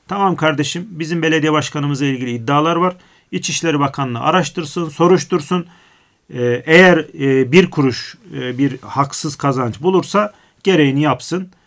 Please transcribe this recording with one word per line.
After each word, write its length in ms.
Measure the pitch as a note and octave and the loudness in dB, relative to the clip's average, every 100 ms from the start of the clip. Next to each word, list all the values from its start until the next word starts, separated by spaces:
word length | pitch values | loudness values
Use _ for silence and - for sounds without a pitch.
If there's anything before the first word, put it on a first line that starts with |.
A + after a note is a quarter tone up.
| - | -8
"Tamam 280 | G3+ G3 E3 | -2 0 0
kardeşim, 520 | D#3 C#3+ C#3+ F3 G#3+ | 0 0 -2 -6 -10
bizim 320 | D#3+ D#3+ E3+ | -10 -6 -2
belediye 320 | D#3+ D#3+ D3+ | 0 0 2
başkanımızla 520 | D3+ D3 D3+ C#3+ C3+ C#3+ | 0 -2 -4 -4 -2 -2
ilgili 260 | B2+ B2 | -2 -6
iddialar 440 | A#2+ A#2 C#3+ D#3 E3+ | -6 -2 0 0 0
var. 200 | F3+ F3+ _ _ _ | -2 -4 _ _ _
İçişleri 480 | - - D3 E3 D3 | -8 -6 -4 -2 0
Bakanlığı 400 | C#3 C3+ C3 A#2 | -2 -4 -6 -4
araştırsın, 720 | C#3 F3+ D3+ - D#3 F3 D#3+ | 0 0 -2 -6 -8 -6 -6
soruştursun. 760 | - E3+ F3+ - F3 C#3+ F3+ F3 _ _ _ _ _ _ | 2 4 4 2 -4 -2 -4 -6 _ _ _ _ _ _
E, 300 | B2 B2 A#2+ D#3 | -4 -2 0 4
eğer, 320 | E3 F#3 E3 | 8 8 6
e, 540 | D3+ D#3+ C3+ C3 B2 | 0 -2 0 2 4
bir 180 | E3 F3 | 4 4
kuruş, 480 | D3+ C3+ A2 - - - | 2 0 -2 -8 -18 -16
e, 240 | C#3+ B2+ B2+ | -10 -8 -2
bir 220 | C#3 - | -2 -2
haksız 560 | - A#2+ C#3 - D#3+ - | -6 -2 -2 -4 -8 -4
kazanç 460 | C#3 B2+ B2 G#2+ | -2 0 -2 -2
bulursa 520 | E3+ F#3 - G3+ G#3 - _ _ | 0 0 2 0 -2 -6 _ _
gereğini 380 | F#3+ F3 C#3+ C3+ | 2 4 4 2
yapsın. 480 | D3+ B2+ - F3+ F#3 _ | 0 -2 -4 -6 -8 _